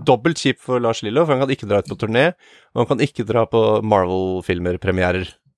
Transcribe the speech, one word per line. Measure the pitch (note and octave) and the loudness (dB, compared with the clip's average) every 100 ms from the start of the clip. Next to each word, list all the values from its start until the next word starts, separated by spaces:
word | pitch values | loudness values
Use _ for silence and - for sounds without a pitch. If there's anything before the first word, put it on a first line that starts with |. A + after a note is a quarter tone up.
dobbelt | B2 B2 D3+ E3 | 0 2 0 -2
kjipt | C#3 - | -2 -4
for | - B2+ | -4 -2
Lars | A#2 A2+ | -2 -2
Lillo, | G#2+ B2+ | -2 0
for | D#3+ C3 | 0 0
han | C3+ | -2
kan | C#3 | -2
ikke | G#2 | 0
dra | G2+ | 0
ut | - | 0
på | - | -6
turné, | A2 A#2 D#3+ - _ _ _ B2 | -2 2 2 0 _ _ _ -2
og | |
han | A#2+ | 0
kan | B2+ - | 0 -2
ikke | - G#2+ | -4 -2
dra | A2+ A2 | 0 2
på | A#2 A2 G#2+ | 2 2 2
Marvel-filmer-premierer | G#2+ G2+ F2+ F#2 F#2+ F#2 - F2 F2+ F2+ F#2+ F#2 F2+ F2+ F2+ - _ | 2 2 2 0 -2 -4 -4 -4 -4 -4 -2 0 0 -2 -6 -14 _